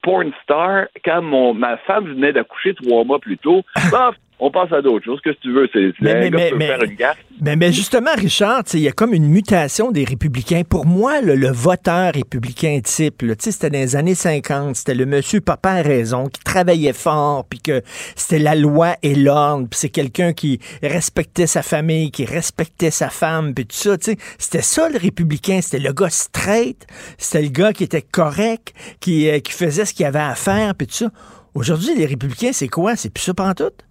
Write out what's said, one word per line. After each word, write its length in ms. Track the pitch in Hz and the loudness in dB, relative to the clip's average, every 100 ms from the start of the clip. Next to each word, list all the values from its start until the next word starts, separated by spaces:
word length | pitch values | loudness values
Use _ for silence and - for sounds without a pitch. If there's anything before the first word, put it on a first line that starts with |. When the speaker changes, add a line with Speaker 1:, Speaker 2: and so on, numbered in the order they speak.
Speaker 1:
porn 280 | - 185 165 - | 0 0 -2 -8
star 420 | - 147 180 196 190 - | -2 0 2 0 -2 -6
quand 160 | 175 165 | -2 -2
mon, 320 | 165 139 123 | 2 2 4
ma 220 | 110 123 117 | 2 -2 -2
femme 280 | - 202 185 | -2 -2 -2
venait 260 | 131 143 | 0 2
d'accoucher 400 | 135 113 - 190 | 2 -2 -4 -4
trois 300 | 185 123 117 | -2 2 2
mois 140 | 117 143 | 2 -2
plus 180 | 113 95 | -2 -6
tôt. 260 | 147 185 - - | 2 2 2 -2
Speaker 2:
<laughs> 140 | 165 | 2
Speaker 1:
Bof, 240 | 254 254 - _ _ | 2 2 -2 _ _
on 80 | 135 | -2
passe 220 | 180 180 | 0 0
à 80 | 156 | 2
d'autres 240 | 139 110 | 2 2
choses. 160 | 117 139 | -2 -4
Qu'est-ce 140 | 160 143 | -4 -4
que 60 | |
tu 100 | 127 | -2
veux ? 160 | 127 131 | 2 2
C'est, 220 | 110 95 - | 2 0 2
c'est 40 | |
Speaker 2:
Mais, 100 | - | 2
Speaker 1:
un 80 | 113 | 2
Speaker 2:
mais, 100 | 120 | 2
Speaker 1:
gars 80 | 170 | 2
Speaker 2:
mais, 120 | 170 | 2
Speaker 1:
peut 60 | - | 0
Speaker 2:
mais, 100 | 151 | 0
Speaker 1:
faire 140 | 131 | 0
une 100 | 110 | -2
gaffe. 300 | 101 127 156 - - | 0 -2 -2 -10 -6
Speaker 2:
mais, 140 | 147 151 | -2 2
mais 160 | 175 | 2
justement, 400 | 175 196 247 262 285 | 2 0 0 2 0
Richard, 480 | 185 - 202 254 | 0 2 2 0
tu 60 | 208 | 0
sais, 80 | 170 | 0
il 60 | |
y 40 | 147 | 0
a 40 | |
comme 200 | - 226 | 0 2
une 160 | 185 147 | 4 4
mutation 640 | 175 196 185 143 - 233 | 4 4 0 2 -2 0
des 140 | 180 | 0
républicains. 580 | 131 127 156 123 - 170 | -2 -2 -2 -2 0 0
Pour 240 | 170 185 147 | 2 2 4
moi, 340 | 180 240 294 | 4 2 2
le, 140 | 208 | 2
le 140 | 135 131 | 4 2
voteur 680 | 123 143 180 - 175 185 | 2 2 2 0 2 0
républicain 680 | 143 127 127 113 - 160 143 | 0 -4 -6 -6 -4 -2 0
type, 380 | 107 - 151 - | -2 0 -2 0
là, 140 | 117 | -4
tu 80 | 110 | -2
sais, 80 | 226 | -4
c'était 180 | 202 160 | -2 -2
dans 100 | 139 | -2
les 180 | 131 143 | 0 0
années 180 | 165 | 0
cinquante, 600 | 185 175 151 - 143 143 127 | 0 0 -2 -2 -4 -4 -4
c'était 180 | - | -4
le 100 | 127 | -2
monsieur 380 | 131 143 135 214 | 0 0 0 0
papa 280 | - 147 190 | 0 -2 0
a 120 | 185 | 0
raison, 460 | 147 131 113 127 135 | 2 2 0 -2 -4
qui 140 | - | -8
travaillait 520 | - 190 180 165 147 | -2 0 4 4 2
fort, 500 | 120 170 151 147 143 - | 0 0 0 0 -2 -6
puis 100 | 123 | -10
que 220 | - 131 - - - - | -4 -4 -4 -16 -16 -10
c'était 260 | - 160 | -2 2
la 120 | 151 | 4
loi 400 | 156 147 147 170 - | 4 4 4 2 2
et 120 | 147 | 0
l'ordre, 520 | 139 139 147 147 147 120 | 4 4 4 2 0 -4
puis 100 | - | -6
c'est 120 | 147 | -4
quelqu'un 420 | - 139 - 175 | -2 -4 0 0
qui 260 | 160 151 123 - - | 0 -2 -2 -6 -8
respectait 640 | 147 165 - - 156 - 165 | -4 -2 -2 -4 -4 -2 0
sa 140 | 165 | 0
famille, 500 | - 156 160 160 156 | -2 -2 0 0 -2
qui 140 | - | -4
respectait 680 | 117 143 - - 160 _ 165 | -6 -4 -6 -6 -6 _ -2
sa 200 | - 139 | 0 -4
femme, 420 | - 165 160 156 | -2 -2 0 -2
puis 120 | 131 117 | -4 -6
tout 100 | - | -4
ça, 220 | 208 190 | 0 0
tu 140 | - | -2
sais. 40 | 202 - - | -4 -6 -12
C'était 240 | - 160 | -4 -2
ça, 260 | - - 320 | 0 0 0
le 80 | 262 | 0
républicain. 640 | 175 - 165 147 - 190 | -2 0 -2 0 0 -2
C'était 260 | - 131 135 | -2 -4 -4
le 60 | |
gars 160 | 139 185 | 0 0
straight, 800 | - - - 185 220 247 - - - - - | 0 -4 -4 0 0 0 -6 -18 -20 -20 -12
c'était 260 | - 156 | -4 -2
le 60 | 147 | 0
gars 240 | 131 208 | 2 0
qui 100 | - | 2
était 160 | 175 160 | -2 -2
correct, 720 | - - 156 143 220 226 - - - - | -2 0 0 0 -2 -2 -10 -20 -20 -6
qui, 260 | 185 160 156 | 0 2 2
euh, 120 | 151 | 0
qui 120 | - | -4
faisait 320 | - 175 147 | -4 -2 0
ce 80 | 202 | -2
qu'il 140 | - 151 | 0 0
avait 120 | 143 | 0
à 160 | 147 | -2
faire, 400 | 117 - 202 214 | -4 -2 0 0
puis 120 | 185 131 | -2 -6
tout 80 | |
ça. 160 | - 226 - - - _ | -4 -6 -6 -20 -20 _
Aujourd'hui, 400 | - 117 160 226 | -6 -2 -2 0
les 120 | 302 151 | 0 0
républicains, 460 | 135 135 120 240 | -2 -6 -4 -4
c'est 160 | 262 135 | -2 -4
quoi ? 280 | 165 190 233 | -2 -2 -2
C'est 160 | 113 | -6
plus 120 | - | -6
ça 100 | - | -6
pantoute ? 400 | 175 190 180 - - _ | -2 -2 -2 -4 -6 _